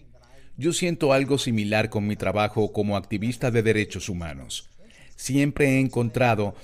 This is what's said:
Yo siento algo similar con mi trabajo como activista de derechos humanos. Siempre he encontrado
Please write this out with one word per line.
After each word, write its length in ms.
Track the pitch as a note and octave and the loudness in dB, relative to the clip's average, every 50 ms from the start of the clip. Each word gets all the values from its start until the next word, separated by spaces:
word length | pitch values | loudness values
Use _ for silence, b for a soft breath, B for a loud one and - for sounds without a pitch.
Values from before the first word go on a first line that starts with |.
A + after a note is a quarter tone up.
| - - - - b b b b b b b | -20 -20 -20 -20 b b b b b b b
Yo 160 | - B2 E3 | -4 -2 -2
siento 420 | D#3+ - F#3 F3 E3+ D#3+ D#3+ C#3 C3+ | 0 0 0 -2 0 0 2 4 4
algo 260 | C3+ C#3 - C#3+ C3 | 4 4 2 0 0
similar 500 | - C3 A#2 A2 G#2 G#2 G#2+ G#2+ A2 A2 | 2 0 0 0 0 2 2 0 0 0
con 160 | - G#2+ G2+ | 0 -2 -2
mi 120 | G#2 G#2+ G#2 | -2 -2 -2
trabajo 540 | - F#2+ F#2 G#2 G#2+ G#2+ - A#2 G#2+ G2+ - | -2 -2 0 2 0 0 2 0 0 0 0
como 220 | - G2+ G#2 G2+ | -2 -2 0 0
activista 540 | G2 F#2+ - A2 G2+ G2+ A#2+ B2 - - C3 | -2 -4 -4 -6 -4 -2 -4 -4 -2 -2 0
de 140 | A2+ A#2+ G#2+ | 2 2 2
derechos 440 | A2 G#2+ G#2+ G#2 G2 - F#2 - - | 4 2 2 0 -2 -4 -10 -8 -6
humanos. 640 | F#2+ F2 E2+ D#2+ C#2+ C2+ C2 A1+ - - - - - b b b b b b b b b | -6 -6 -6 -8 -10 -12 -12 -12 -12 -12 -12 -14 -20 b b b b b b b b b
Siempre 520 | - - C3 C#3 C#3+ D3 C#3 - D3 C#3 | -8 -2 2 2 2 2 2 2 2 4
he 100 | C3 C3+ | 4 4
encontrado 760 | C3+ B2+ - A#2+ A#2+ A#2 A2+ A#2+ B2+ A#2+ A2+ G#2 G#2 G2+ G2 B | 2 2 0 0 -2 0 0 2 2 4 4 2 0 -2 -4 B